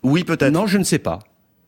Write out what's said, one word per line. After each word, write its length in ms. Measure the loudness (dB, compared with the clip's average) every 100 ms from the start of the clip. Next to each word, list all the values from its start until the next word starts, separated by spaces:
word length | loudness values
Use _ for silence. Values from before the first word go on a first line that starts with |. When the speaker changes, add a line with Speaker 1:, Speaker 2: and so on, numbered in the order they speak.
Speaker 1:
oui, 220 | 0 0 0
peut-être. 280 | 0 2
Speaker 2:
Non, 140 | 2 0
je 100 | 0
ne 60 |
sais 160 | 0 -2
pas. 200 | -2 -8 -10 _ _ _